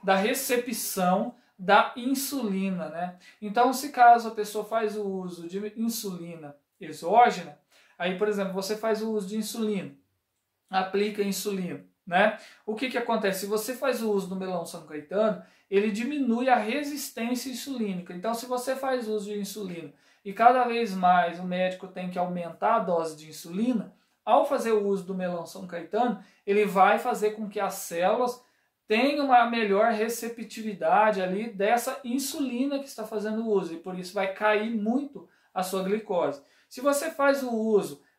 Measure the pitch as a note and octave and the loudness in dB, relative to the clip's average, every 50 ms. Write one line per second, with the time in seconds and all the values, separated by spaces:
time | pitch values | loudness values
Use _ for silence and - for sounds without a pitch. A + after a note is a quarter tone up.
0 | - F#3+ F#3+ F#3+ G3 A#3 C4 C4 - - B3+ A#3+ B3 B3+ A3 - - - - G3 | 0 2 2 4 4 2 0 -2 -2 0 0 0 0 -2 -4 -6 -6 -6 -2 0
1 | F#3 F3+ F#3 G3 A#3 B3+ - _ _ _ _ - F#3+ F3 G3 A3 A3 - - C4 | 2 2 2 2 0 -2 -8 _ _ _ _ -6 2 6 6 6 6 4 0 -6
2 | A#3+ C4 C#4 C4 - - C#4+ C4+ A#3 G#3 F#3+ F#3+ F#3+ G3 F#3 F3+ D#3+ C#3+ D3+ E3 | -4 -2 -2 -2 -2 -4 -4 -4 -2 -2 -2 -2 -2 -2 -4 -4 -6 -8 -8 -8
3 | F3 F3+ F3+ - - - - - G#3 G#3 G3+ A#3+ B3 C4 B3+ - C#4+ C#4+ - B3+ | -8 -8 -10 -14 -20 -20 -18 -12 -8 -4 2 4 4 4 2 0 -4 -4 4 8
4 | B3 A#3+ A#3+ A#3 A3 A3+ A3 G#3+ G#3 G3+ - G#3+ G#3 - A3 A3+ A3+ G#3+ G3+ G#3+ | 10 10 10 10 6 -2 -4 -4 -6 -4 -4 -6 -6 -2 -2 0 0 0 -2 -2
5 | G#3 G3 F#3+ F#3+ F#3 F3+ F3 E3+ E3+ E3+ F3 G3 G#3 G#3+ G#3 G#3 A3+ A#3 A3+ - | -4 -4 -4 -6 -6 -8 -10 -10 -12 -10 -8 -8 -8 -8 -6 -4 -4 -4 -4 -4
6 | - G3+ F3+ E3+ E3+ E3+ E3+ E3 D#3 C#3+ C#3+ _ _ _ _ - F#3+ D#3 D3 - | -6 -8 -8 -8 -10 -12 -12 -14 -14 -16 -18 _ _ _ _ -16 -14 -14 -12 -6
7 | E3 E3+ G3 A#3 B3 A#3 F3+ F3+ E3+ C#3+ - _ _ _ _ _ _ _ _ - | -2 2 6 8 8 6 6 0 -6 -12 -14 _ _ _ _ _ _ _ _ -6
8 | F3 F3+ F#3+ F3+ G#3 G#3 G#3 G3 G3 F#3 F3+ F#3+ F#3 F#3+ A3 G#3 - A3 G#3+ G3+ | -4 -4 -2 0 0 0 0 0 -2 -4 -4 -4 -4 -4 -4 -4 -2 -2 -2 0
9 | A3 A3+ A3 G#3+ G3 F#3 G#3 A3 G#3+ - - A#3 A3 G#3+ G#3 F#3+ D#3 C#3 C#3 - | -2 -2 -2 -4 -4 -4 -4 -4 -4 -4 -4 -4 -2 -2 -2 -2 -4 -8 -12 -18
10 | _ _ _ _ _ _ _ _ _ _ _ _ _ - F#3 F#3+ F#3 - - G3 | _ _ _ _ _ _ _ _ _ _ _ _ _ -4 -2 -2 -2 0 0 0
11 | G#3 G#3+ G#3 G#3 G3+ G3 F#3+ - - G#3 G3+ F#3+ F#3 E3+ C#3+ C3+ - _ _ _ | 0 0 0 -2 -2 -2 -2 -4 -4 -4 -4 -4 -4 -6 -6 -10 -14 _ _ _
12 | - - E3+ F3+ G3+ A3 G#3+ - - - - _ - - A3 G#3+ C4+ B3+ A#3+ B3 | -8 0 2 4 4 4 2 -2 -10 -20 -20 _ -8 -8 -6 -4 -4 -2 -2 -2
13 | A#3+ A#3 A#3 G#3 G3+ G3 F#3 F#3+ - G3 G#3+ G#3+ G#3+ - B3+ A#3+ - C4+ B3 G#3+ | -2 0 0 0 0 0 -2 -2 -2 -2 -2 -2 -2 -2 -6 -2 0 0 0 0
14 | A3+ A3 G#3 G3 F3+ F3+ F#3+ F#3+ F#3+ F#3+ F#3 E3+ E3 - - E3+ D#3 D3+ D#3 D3 | 0 0 0 0 0 -2 -6 -6 -4 -4 -4 -4 -4 -6 -10 -14 -14 -12 -12 -12
15 | D3 - F3+ G3+ A3 A3 F#3 - - - _ _ _ - G3+ G3 G#3 A3 G3 G#3+ | -8 -4 0 2 2 2 2 -2 -6 -18 _ _ _ 0 2 2 2 2 0 -2
16 | A#3+ C#4 D4 D4 C4+ A#3 A3+ A#3 B3+ C4 B3 A3 G#3+ G#3+ B3 C#4+ D4 C#4+ D4+ C#4+ | -4 -2 -2 0 2 2 2 2 4 4 4 4 2 0 -2 -4 -4 -4 -6 -8
17 | - - - B3 A3+ A#3+ B3+ B3 - C4+ B3 - - C#4 C4+ A#3+ A3 G3+ F#3 F3 | -8 -8 -8 -6 -4 -4 -4 -4 -6 -8 -8 -10 -8 -8 -4 -4 -2 -2 -4 -6
18 | F3 - F3+ F3 F#3 A3 A#3 A#3 - B3 B3+ A#3+ A#3+ C4+ C4 C4 - C4 C4 B3+ | -8 -10 -10 -6 -4 -4 -4 -4 -4 -4 -4 -4 -2 -2 -4 -2 -2 -2 -2 -2
19 | A3+ G#3+ G#3+ G#3+ G3 G#3 G#3 G#3 G3+ G3 - G#3+ G#3 F#3 F3 E3 D3+ C#3+ - _ | -2 -2 -4 -4 -4 -4 -6 -6 -6 -6 -8 -8 -8 -8 -8 -10 -12 -14 -16 _
20 | _ _ _ _ - G3+ G3 - A3+ A#3+ B3 C4 B3 A#3+ A#3 A#3 A#3 G#3 F#3+ F#3 | _ _ _ _ -14 -8 0 6 6 6 8 6 4 2 0 0 -2 -2 -2 2
21 | F3+ F3+ F3+ F3+ F3 E3+ F3 F3 F3+ F3+ F3+ F3+ F#3 F#3 F#3 - - F#3 - F#3 | 4 6 6 6 4 2 0 -4 -6 -4 -2 0 0 -2 -2 -4 -12 -14 -12 -10
22 | F#3 F3+ F3+ F3+ F3 F3+ F3 F3+ E3+ E3 - - - G#3 A3+ A3+ G3 F#3 F3 E3 | -8 -6 -4 -4 -4 -2 -4 -6 -8 -8 -8 -2 0 2 2 2 2 2 0 0
23 | D#3+ D#3+ D3+ D3+ D#3 D#3 D3+ - - E3+ E3+ F#3+ A3+ B3+ B3 G#3 - - - _ | 0 -2 -6 -10 -16 -16 -16 -16 -12 -8 -4 -2 0 0 0 0 -2 -6 -12 _
24 | _ _ _ _ - G#3+ A3+ C#4 D#4+ D4 D4 A#3+ G#3+ A3+ A3 G#3 G3+ G3+ G3 F#3 | _ _ _ _ 0 4 4 4 4 4 0 0 0 2 2 2 2 2 0 -2
25 | F3 F3 G3 F#3 F#3 F3+ F3 E3+ E3 E3 - G3 F#3+ F3 F3 F3 E3+ - - G#3+ | -2 -6 -6 -4 -4 -4 -4 -6 -8 -10 -12 -14 -14 -12 -10 -12 -10 -4 0 0
26 | B3 A#3+ G3+ - - - _ _ - - G3 G#3 G#3 F#3+ F3 G3 F#3 G3+ A3 - | 2 2 0 -4 -8 -18 _ _ -2 0 2 2 2 2 4 6 6 6 6 4
27 | - B3+ A3+ F#3+ G3+ G#3+ G#3+ - A3 G3+ - G#3+ G3 F#3 F#3+ - - - E3+ E3+ | 2 -2 -2 0 0 -2 -2 -2 -8 -8 -4 -2 -2 -2 -4 -6 -10 -6 -2 0
28 | F3 F#3+ A3 A#3+ B3+ A#3+ - - _ _ _ _ _ _ _ _ _ - G#3+ A3+ | 2 2 2 2 0 -2 -2 -6 _ _ _ _ _ _ _ _ _ 0 2 2
29 | B3+ C#4+ D4 D4 C#4+ C4+ B3+ A#3+ A#3 A#3 A#3 A#3 A3+ G3+ G3 G3 A3 A#3 A3 G#3+ | 4 2 2 2 2 6 6 6 6 6 2 0 2 2 4 4 4 4 2 2
30 | A3 A3+ A#3 - A3+ A3+ A#3 - A3+ - - A3+ A3 A3 G3+ E3 D#3+ D#3+ F3+ G3+ | 0 -2 -2 -4 -6 -8 -8 -10 -12 -12 -10 -8 -8 -8 -6 -2 0 4 4 6
31 | G#3+ A3 F#3+ F#3+ F#3 F3+ F#3 G3+ A3+ A#3 G#3 F#3 G3 G#3+ A#3+ A#3 - C4+ C4+ - | 6 4 4 2 0 -2 -2 -2 -4 -6 -4 -2 0 2 2 2 0 -2 -6 -6
32 | - A#3+ B3 C#4 - - - D#4+ C#4 B3 A#3+ A#3+ C4+ C#4+ C#4+ C4+ C#4 - - - | -6 -4 -4 -4 -2 -4 -4 -4 -4 -2 0 -2 -2 0 -2 -4 -6 -8 -10 -12
33 | G#3+ G#3 A3 G#3+ G3+ G#3+ G#3+ A3 A3+ A3+ G3+ G3 E3+ D#3+ E3 E3 - F#3 F3+ F3+ | -10 -6 -6 -4 -4 -2 -2 -2 0 2 2 2 2 0 -8 -10 -10 -10 -8 -8
34 | F3+ F3 - G3+ F#3+ F#3+ F#3+ - G#3+ G#3+ G#3+ G#3 G#3+ A#3 A#3 G#3+ G3+ G#3+ A#3+ C#4 | -8 -6 -4 -2 -2 -2 -2 0 2 2 2 2 0 -2 -2 -2 0 0 0 0
35 | C#4+ - - - - - _ _ _ _ - F#3 F#3 F#3 - F#3+ F#3 F#3 G3+ A3 | -2 -4 -10 -16 -20 -20 _ _ _ _ -4 -4 -4 -2 -2 -2 -2 0 -2 -2
36 | A3 - G3 F3 D#3 C#3+ C#3 - - _ _ _ _ _ - B3+ B3+ C#4+ C#4+ C#4+ | -2 -2 -2 0 0 0 -2 -4 -10 _ _ _ _ _ -8 -2 2 2 2 2
37 | E4+ D#4+ D#4+ - C#4 C#4 C#4 C#4 C4 B3 A#3 A3 A3 A3 G#3+ G3 E3 C#3+ C#3+ - | 0 -4 -2 2 4 4 4 2 0 -2 -2 -2 2 4 4 4 4 2 -8 -12
38 | _ _ _ | _ _ _